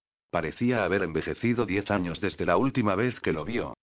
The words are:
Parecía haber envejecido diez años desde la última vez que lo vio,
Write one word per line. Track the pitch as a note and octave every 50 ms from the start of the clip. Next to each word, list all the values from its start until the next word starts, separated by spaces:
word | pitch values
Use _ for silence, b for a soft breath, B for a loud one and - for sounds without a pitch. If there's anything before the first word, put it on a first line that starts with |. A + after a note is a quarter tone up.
| _ _ _ _ _ _
Parecía | - F2 D#2+ D2+ D2 - A#2+ A#2+ B2+ A2+ G2
haber | F2 F#2+ G2+ F#2
envejecido | E2 D#2+ E2 D#2+ E2+ D2+ - - A#2 A#2+ A#2 A#2
diez | F#2 F2+ G2+ G2 -
años | G2+ G2+ F2+ F2 D#2+ - -
desde | F#2+ - - F2+
la | E2+ E2+
última | F#2 A#2+ C3+ - C3 A2 G#2 F#2+
vez | F#2 A#2 B2 A2+ -
que | - F#2+ D#2+
lo | D#2+ D2+
vio, | F#2 A#2 A2+ D#2+ C#2 A#1 -